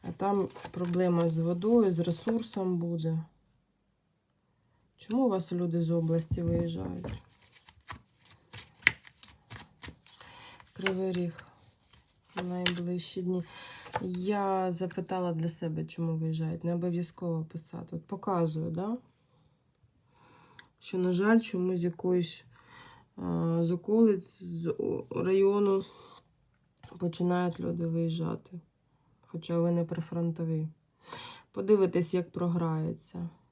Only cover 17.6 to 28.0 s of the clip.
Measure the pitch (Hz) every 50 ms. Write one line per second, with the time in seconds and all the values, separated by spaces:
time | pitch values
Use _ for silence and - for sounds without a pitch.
17.6 | - - - 165 170 - - 165 - - 202 190 - - 190 175 170 160 156 156
18.6 | 160 170 160 165 185 208 233 254 - _ _ _ _ _ _ _ _ _ _ _
19.6 | _ _ _ _ _ _ _ _ _ _ _ _ - - - - - - - -
20.6 | - _ _ _ - - - 185 180 180 180 175 196 214 226 226 226 - - 185
21.6 | 180 185 185 175 170 180 175 - - 180 180 180 175 165 - - - - - -
22.6 | - - - - - - - - - _ _ - 180 180 170 170 165 165 165 165
23.6 | 170 165 180 175 - - 208 226 233 220 202 180 175 - - - 185 175 170 165
24.6 | 165 165 - - - - - - - - - - 170 180 190 196 196 196 202 208
25.6 | 208 202 196 190 - - - - - - - - _ _ _ _ _ _ _ _
26.6 | _ _ _ _ - - - 175 180 175 165 - 175 175 180 180 180 180 170 -
27.6 | 175 170 170 170 170 165 165 165